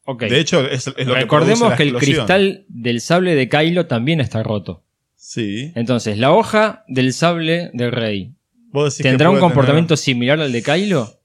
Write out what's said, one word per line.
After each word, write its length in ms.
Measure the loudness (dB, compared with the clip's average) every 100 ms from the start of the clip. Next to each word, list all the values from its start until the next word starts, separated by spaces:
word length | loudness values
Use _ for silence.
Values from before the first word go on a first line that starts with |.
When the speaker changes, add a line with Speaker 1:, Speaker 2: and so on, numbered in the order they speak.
Speaker 1:
Ok. 180 | -10 -6
Speaker 2:
De 180 | 0 0
hecho, 200 | 2 0 0
es, 200 | -4 -8
es 200 | -6 -2
lo 80 |
que 60 | 0
Speaker 1:
Recordemos 380 | 2 2 4 4
Speaker 2:
produce 120 | 2
la 60 | 2
Speaker 1:
que 60 |
el 60 | 0
Speaker 2:
explosión. 260 | 2 2 0
Speaker 1:
cristal 480 | 2 2 2 -2 _
del 320 | -6 -2 -2
sable 320 | 2 2 2
de 140 | 0 2
Kylo 380 | 2 2 0 -2
también 340 | -2 0 0
está 220 | -2 -4
roto. 400 | -2 -4 -6 -14 _ _ _ _
Speaker 2:
Sí. 560 | -12 -6 -6 -6 -8
Speaker 1:
Entonces, 420 | -6 -2 -2 -2 0
la 140 | 2
hoja 520 | 2 2 0 0 -4 -6
del 240 | -2 -2
sable 580 | 0 0 0 -2 -4 -4
del 180 | -4 -4
rey 400 | -2 -4 -4 -8 -16 _ _ _
Speaker 2:
¿Vos 220 | -2 -2
decís 80 | -2
que 60 | 0
Speaker 1:
tendrá 180 | 4 4
un 60 |
Speaker 2:
puede 60 | 4
tener 100 | 2
Speaker 1:
comportamiento 420 | 4 4 2 2 0
similar 440 | 0 0 0 0
al 100 | 0
de 100 | -2
Kylo? 560 | 0 0 0 -2 -2 _